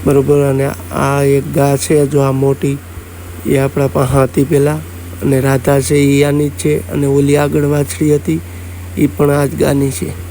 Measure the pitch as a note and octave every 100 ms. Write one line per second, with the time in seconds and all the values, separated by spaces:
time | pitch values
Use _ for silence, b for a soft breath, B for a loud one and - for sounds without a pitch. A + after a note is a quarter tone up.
0 | - C#3 C#3 C#3+ C#3 C3+ C#3 - - D3+
1 | C#3 C#3+ C#3 C#3 C3+ - C#3 C#3 - D3+
2 | C#3 C#3+ C3+ C3+ C#3 C3+ C#3 C#3 - -
3 | - - - - - C#3 C3+ C#3+ C#3 D3
4 | C#3 C3+ C3 - C#3 D3+ C#3+ D3+ - -
5 | - - A#2 C3+ C3+ C3+ C3+ C#3 B2+ C#3+
6 | C#3+ C#3 C#3+ C#3+ D3 - D3+ D3+ - C#3
7 | C#3+ C#3 C#3+ C#3+ D3 D3+ D3 D3 C#3+ -
8 | D3+ D3 - D#3+ - B B B - -
9 | C#3 - C#3+ C#3+ C#3 D#3 C#3 C#3 C#3 C3
10 | - - -